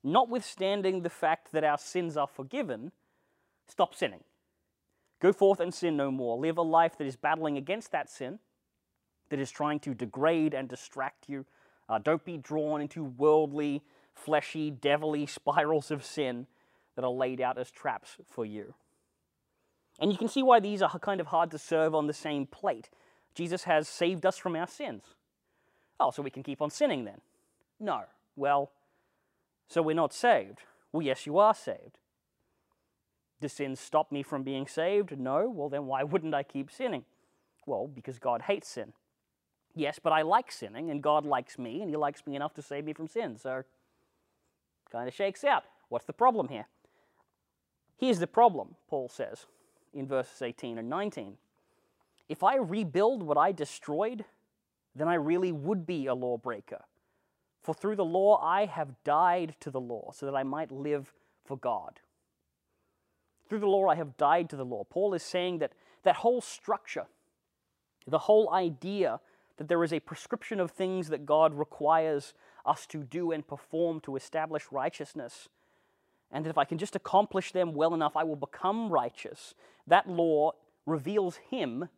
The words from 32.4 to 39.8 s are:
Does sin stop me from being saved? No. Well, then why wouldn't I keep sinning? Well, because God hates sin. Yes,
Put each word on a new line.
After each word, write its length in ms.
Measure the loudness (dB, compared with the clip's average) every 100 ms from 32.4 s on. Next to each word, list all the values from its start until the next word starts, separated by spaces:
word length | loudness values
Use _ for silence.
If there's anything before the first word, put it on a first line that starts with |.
| _ _ _ _ _ _ _ _ _ _
Does 120 | -10
sin 240 | -6 -6 -6
stop 360 | 0 0 2
me 100 | -4
from 200 | -4 -6
being 240 | -4 -6 -4
saved? 520 | -2 0 0 0 -4
No. 300 | 0 0 0
Well, 200 | -2 -4
then 180 | -4 -4
why 160 | -2
wouldn't 320 | 0 -2 0
I 80 | -2
keep 280 | -2 -8 -10
sinning? 340 | -6 -6 -6 -10 _ _ _ _ _ -6
Well, 200 | -4 -6
because 320 | -10 -14 -6
God 240 | -2 -2
hates 260 | 0 -2 -4
sin. 240 | -12 -12 -16 _ _ _ _ _ _ _
Yes, 280 | -4